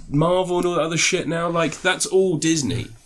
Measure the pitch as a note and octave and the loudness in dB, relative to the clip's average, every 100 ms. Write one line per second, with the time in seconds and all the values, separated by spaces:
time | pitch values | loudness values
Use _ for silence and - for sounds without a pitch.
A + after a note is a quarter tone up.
0 | - C#3+ E3 F3+ F3+ F3 F3 E3+ D#3+ E3 | -2 2 4 4 2 0 0 0 0 0
1 | - F3+ - E3 E3+ E3+ D#3+ - F#3 F3+ | 0 0 -2 -4 -2 0 -2 -2 -2 -2
2 | - F#3 F#3+ D#3+ D#3+ D#3+ A#2+ A#2+ - - | 0 2 2 2 0 0 0 -4 -8 -14